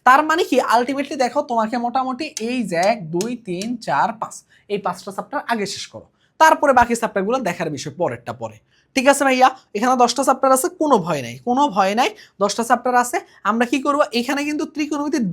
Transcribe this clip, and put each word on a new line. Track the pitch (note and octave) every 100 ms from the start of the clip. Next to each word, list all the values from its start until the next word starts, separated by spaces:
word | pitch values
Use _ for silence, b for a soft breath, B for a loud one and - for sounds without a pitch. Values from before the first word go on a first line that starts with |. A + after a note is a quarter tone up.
তার | - C4+
মানে | D#4 D#4+
কি, | F#4 B3
ultimately | - A3+ B3 C4+ C#4 D#4
দেখো, | B3 C#4
তোমাকে | D4 A#3 A3 B3
মোটামুটি | A#3+ B3 C4 B3+ D#4 -
এই | A3 B3+
যে | G3+ E3
এক, | F#3+ A#3 D#3+
দুই, | F3 A3 B3
তিন, | - F3 A3 A#3+
চার, | - C#3+ E3+
পাঁচ, | A3+ - - _ b b
এই | G3+
পাঁচটা | F#3+ F3+ -
চ্যাপ্টার | G3 F#3+ C#4+ C4+
আগে | A#3 G3
শেষ | - -
করো, | A2 - _ _ _
তারপরে | D#4+ D#4 D4
বাকি | B3 A#3+ A#3
চ্যাপ্টারগুলো | A3 G#3 F#3+ B3+
দেখার | G#3 F3 E3
বিষয় | C#3+ D3+
পরেরটা | C3 E3 A#2 -
পরে। | A#2 A2 G#2+ _ _ _
ঠিক | - B3+
আছে | C#4 C#4
ভাইয়া, | B3+ B3+ C4 B G#3
এখানে | B3 B3+
দশটা | A#3+ C4 C#4
চ্যাপ্টার | C4+ C4 C4
আছে, | F4+ -
কোনো | D#4 A#3+ E3+
ভয় | D3+ A#2+
নাই, | B2 -
কোনো | B3 C#4+
ভয় | F#3+ F#3+ G#3+
নাই, | D4 - B _
দশটা | G3+ G3+ A#3
চ্যাপ্টার | B3 B3+ B3
আছে। | A#3+ F#4 - b G3
আমরা | A3 A#3
কি | C#4+ C#4+
করব, | C#4+ D4 A#3+
এখানে | A#3+ C#4 D4
কিন্তু | D4+ D#4
ত্রিকোণমিতির | - D4+ D4 D4 D4+ G3+